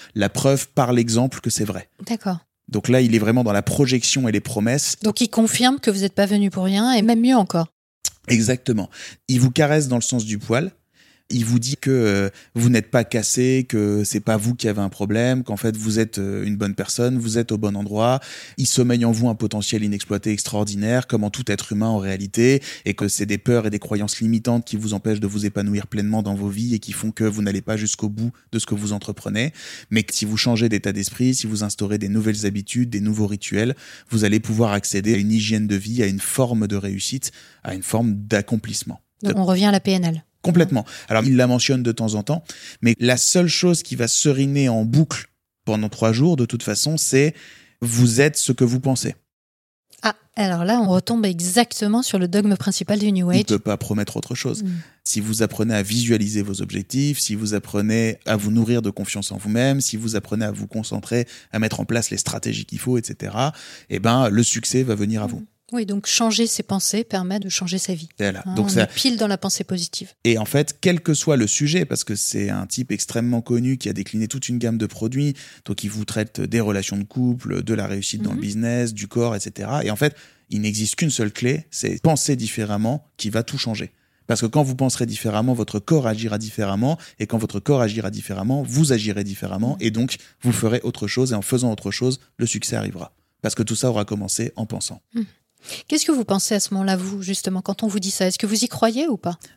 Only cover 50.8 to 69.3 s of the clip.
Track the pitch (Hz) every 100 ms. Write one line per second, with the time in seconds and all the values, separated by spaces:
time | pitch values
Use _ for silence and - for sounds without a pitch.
50.8 | 196 185 - 233 208 170 180 180 233 -
51.8 | 208 226 254 196 180 175 202 196 - -
52.8 | 185 208 208 190 175 185 208 101 - 101
53.8 | - 104 101 110 - 123 127 220 190 170
54.8 | - _ - 110 107 107 107 - 113 107
55.8 | 98 113 117 110 104 107 101 95 95 98
56.8 | 95 131 143 139 - 104 107 104 - 104
57.8 | 107 113 113 - - 107 104 113 113 120
58.8 | 107 - 98 104 98 101 101 113 131 139
59.8 | - 110 113 107 - 107 107 101 101 113
60.8 | 110 107 - 120 120 - - 110 110 -
61.8 | 107 117 - 107 - 107 113 107 107 -
62.8 | 123 123 113 104 101 104 139 - - -
63.8 | - 101 110 123 120 104 113 117 - 127
64.8 | 127 104 101 110 104 - - _ _ 240
65.8 | 202 202 - - 226 208 226 - - 196
66.8 | - 202 233 190 180 202 196 - 180 185
67.8 | - 170 160 - 101 92 185 - 202 190
68.8 | 107 - 262 226 208